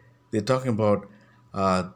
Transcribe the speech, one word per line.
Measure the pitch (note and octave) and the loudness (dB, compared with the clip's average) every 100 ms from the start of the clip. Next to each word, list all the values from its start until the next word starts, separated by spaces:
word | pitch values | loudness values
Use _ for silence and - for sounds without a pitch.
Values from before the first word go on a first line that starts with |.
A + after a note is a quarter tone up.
| _ _ _ | _ _ _
they're | A2 | -4
talking | G#2 C3 B2+ | 0 0 0
about, | G#2+ G#2 G2+ - - _ _ _ | 0 2 0 -4 -20 _ _ _
uh, | G2+ F#2+ F#2 F2+ | -2 0 0 -2